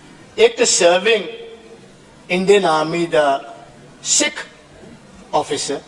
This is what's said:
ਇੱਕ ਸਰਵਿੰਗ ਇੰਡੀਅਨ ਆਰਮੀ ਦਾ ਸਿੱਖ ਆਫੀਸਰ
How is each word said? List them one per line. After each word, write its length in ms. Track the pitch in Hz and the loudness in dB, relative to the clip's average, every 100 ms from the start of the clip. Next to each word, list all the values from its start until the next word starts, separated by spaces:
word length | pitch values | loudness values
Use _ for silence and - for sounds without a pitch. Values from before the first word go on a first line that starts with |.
| - - - - | -20 -20 -14 2
ਇੱਕ 260 | 233 254 | 2 4
ਸਰਵਿੰਗ 600 | 226 - 175 185 214 220 165 - - - - - - - - - - | 0 4 4 4 2 -2 -2 -14 -18 -20 -20 -20 -20 -20 -20 -20 -6
ਇੰਡੀਅਨ 340 | 180 190 202 | -4 4 4
ਆਰਮੀ 420 | 175 156 156 170 160 | 4 0 -2 -4 0
ਦਾ 480 | 160 143 - - - - - - - | 2 2 -2 -6 -20 -20 -20 -20 -14
ਸਿੱਖ 440 | - - 294 - - - - - - - - - - | -4 -2 -2 -6 -16 -20 -20 -20 -20 -20 -20 -20 -4
ਆਫੀਸਰ 460 | 151 147 143 - 139 | -4 -2 -6 -4 -8